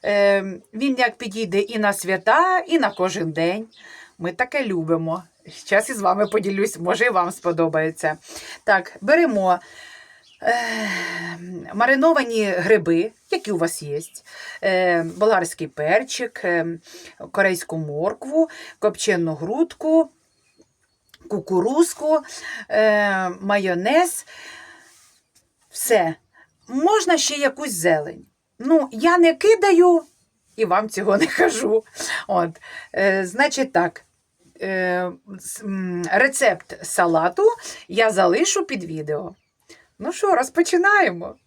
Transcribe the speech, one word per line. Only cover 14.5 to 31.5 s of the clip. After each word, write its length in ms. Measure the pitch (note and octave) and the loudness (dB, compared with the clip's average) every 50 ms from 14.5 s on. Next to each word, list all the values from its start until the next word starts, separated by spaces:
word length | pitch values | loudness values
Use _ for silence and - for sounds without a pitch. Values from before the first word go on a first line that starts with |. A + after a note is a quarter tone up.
| - - | -16 -4
е, 400 | - G3 F#3+ F#3 F#3 F3+ F3 E3+ | -2 0 0 2 2 2 2 2
болгарський 640 | E3 E3 E3+ F3 G#3 A3 A3 F#3 E3+ D#3+ - - E3 | 0 -4 -2 0 2 4 4 2 0 -2 -6 -10 -10
перчик, 760 | C#3+ _ - D3 D#3 F3+ A3 C4+ C4 - - B3 A3+ _ - - | -10 _ -6 -2 2 2 2 0 -2 -8 -8 -8 -8 _ -6 -4
е, 220 | F3+ F3 E3+ E3 E3+ E3+ E3 _ - - - - - - _ - - | -2 0 0 -2 -2 -6 -10 _ -20 -20 -20 -20 -20 -20 _ -20 -8
корейську 460 | - - G3 G3 F#3 E3+ - - E3+ D#3+ | -2 0 0 0 0 -2 -6 -8 -8 -8
моркву, 720 | D#3+ D3+ C#3+ D3 E3 G3+ - - - C4 D4 D#4+ E4 D#4+ - - - - - _ | -6 -6 -6 -4 -4 -4 -4 -6 -12 -2 0 0 0 0 -2 -20 -20 -20 -12 _
копчену 560 | - G#3+ G#3 - - G#3 G3 F3 E3+ D#3+ D#3 | -2 -2 -2 0 -2 0 0 0 0 -2 -4
грудку, 760 | C#3 D#3+ F3+ A3+ C#4+ E4+ E4 - _ - D#4 D#4+ E4 D#4+ C#4 _ _ _ _ _ _ _ _ _ _ _ _ _ _ _ _ _ _ _ _ - _ _ - | -6 -6 -6 -2 -2 -2 -4 -4 _ -4 -4 -2 -2 -6 -12 _ _ _ _ _ _ _ _ _ _ _ _ _ _ _ _ _ _ _ _ -20 _ _ -8
кукурузку, 920 | G#3 G3 - - F#3+ F3+ F3 A3+ C4+ D#4 E4+ - - - D4 D4+ D#4 D#4 C#4 - - - - - - - G3+ _ | -8 -8 -4 0 0 0 0 2 2 2 2 2 0 -4 0 0 0 0 0 -6 -16 -14 -14 -12 -12 -14 -8 _
е, 600 | - G#3+ G#3+ G#3+ G#3 G#3 G#3 G3+ G3 F#3+ F#3 F3+ F3+ F#3+ | 0 2 4 4 4 4 2 0 0 -2 -2 -4 -6 -6
майонез. 840 | F#3+ G3 G3+ G3+ F#3+ F#3+ F3 E3+ F#3 A3 C#4+ E4 F4+ E4+ - - - - - - - - - - - - - - - _ _ _ _ _ _ _ _ _ _ _ _ _ _ _ _ _ | -4 -2 0 0 0 0 -2 0 0 2 2 2 2 2 -2 -10 -14 -16 -20 -20 -20 -20 -20 -20 -20 -20 -20 -20 -20 _ _ _ _ _ _ _ _ _ _ _ _ _ _ _ _ _
Все. 420 | - - - - A#3 G#3 E3+ E3 D#3+ _ _ _ _ _ _ _ _ _ _ - | -12 -10 0 2 2 4 4 2 -4 _ _ _ _ _ _ _ _ _ _ -6
Можна 500 | B3+ C4+ D#4 F#4 G#4+ A4 F#4 F4 F4 D4+ | -4 0 2 2 2 2 2 2 0 2
ще 160 | - - D4 | 0 -2 -4
якусь 380 | D4 C#4+ C4+ C4+ C#4 D4+ C#4 | -2 -2 -2 -2 -4 -8 -8
зелень. 540 | G#3 E3+ D#3+ F3+ D#3+ D#3 D3 D#3 - - - _ _ _ _ _ _ _ | -6 -2 0 2 2 2 0 -6 -12 -16 -20 _ _ _ _ _ _ _
Ну, 300 | A3+ C4+ E4 D#4+ C4+ C4+ | 0 2 4 4 2 0
я 260 | - A3 B3+ E4+ F4 F4+ | -6 -2 0 2 4 6
не 160 | E4+ E4 D#4+ | 6 4 4
кидаю 680 | - - G#4 A4+ G4 F#4+ G4+ F#4 E4 F4+ F4+ F4 E4 D#4+ _ _ _ _ _ _ _ _ _ _ | 4 4 4 4 6 6 4 6 6 6 6 6 4 0 _ _ _ _ _ _ _ _ _ _
і 80 | - A3 | -4 0
вам 240 | F3+ F3+ G3 G#3+ G#3+ | 0 2 0 0 -2
цього 280 | - G3 F#3+ G3+ G3 G3+ | -6 -4 0 2 2 2
не 80 | D#4+ | 2
кажу. 580 | D#4+ - - F4+ F4 | 0 2 2 2 2